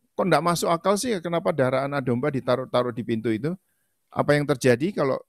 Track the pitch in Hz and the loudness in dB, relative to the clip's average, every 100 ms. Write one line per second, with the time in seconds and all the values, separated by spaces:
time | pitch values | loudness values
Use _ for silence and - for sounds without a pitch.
0 | _ - 196 151 170 170 185 165 190 202 | _ -2 2 2 2 0 0 0 2 0
1 | 254 196 175 170 190 147 127 131 139 143 | 0 -4 -2 -2 -2 0 0 0 -2 -4
2 | 127 120 147 135 123 123 127 127 123 120 | -2 0 0 -2 0 -2 0 -2 -2 -4
3 | 110 113 117 110 143 185 _ _ _ _ | -4 -2 0 -2 -2 -6 _ _ _ _
4 | _ - 131 147 143 135 131 120 175 196 | _ -2 2 2 2 2 4 4 0 -2
5 | 139 131 | -2 -2